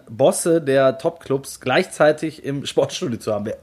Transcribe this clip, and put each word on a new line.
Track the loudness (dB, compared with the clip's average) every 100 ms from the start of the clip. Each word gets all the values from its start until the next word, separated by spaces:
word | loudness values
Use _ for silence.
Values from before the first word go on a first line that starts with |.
| -6
Bosse | 2 2 2 2 0
der | 2 4 4 2
Topclubs | -4 -6 -4 -4 -6 -8
gleichzeitig | 0 0 0 2 2 2 -4 -8 -8
im | -8 -4
Sportstudio | -2 -2 -2 -6 -4
zu | -4
haben. | -4 -4
Wäre | -4